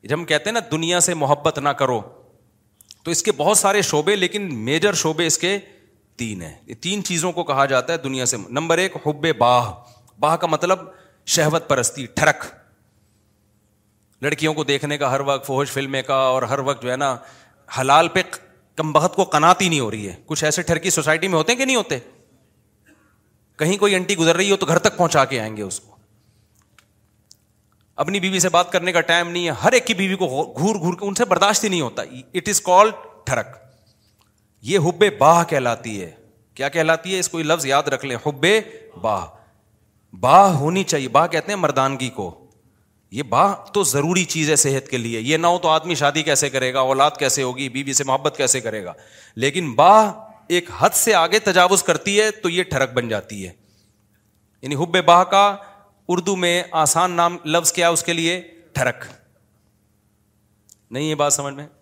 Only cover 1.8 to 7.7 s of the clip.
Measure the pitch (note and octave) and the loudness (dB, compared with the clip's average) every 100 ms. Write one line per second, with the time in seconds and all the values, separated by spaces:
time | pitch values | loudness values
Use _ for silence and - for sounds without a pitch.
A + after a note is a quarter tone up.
1.8 | C3+ A#2+ G2+ - _ _ _ _ _ _ | 0 -2 -6 -20 _ _ _ _ _ _
2.8 | _ - - E3 - C3 D3+ G#3 G3 G3+ | _ -14 -6 -4 -2 0 2 2 2 0
3.8 | F#3 D3 D3+ G#3 F3+ G#3 F#3+ A#2+ A2+ D#3 | 0 0 0 0 -2 -4 -6 -6 -2 0
4.8 | G3+ F3+ D#3+ D#3 E3+ - F3 G3+ - _ | 0 0 -2 -2 -2 -2 -2 -4 -8 _
5.8 | _ _ _ - A#2 G2 D#2+ - - A#2 | _ _ _ -12 -10 -10 -12 -18 -20 -12
6.8 | F3 G#3 - E3+ F3+ E3+ D#3+ C3+ C#3 | -8 -6 -4 -4 -4 -4 -2 0 2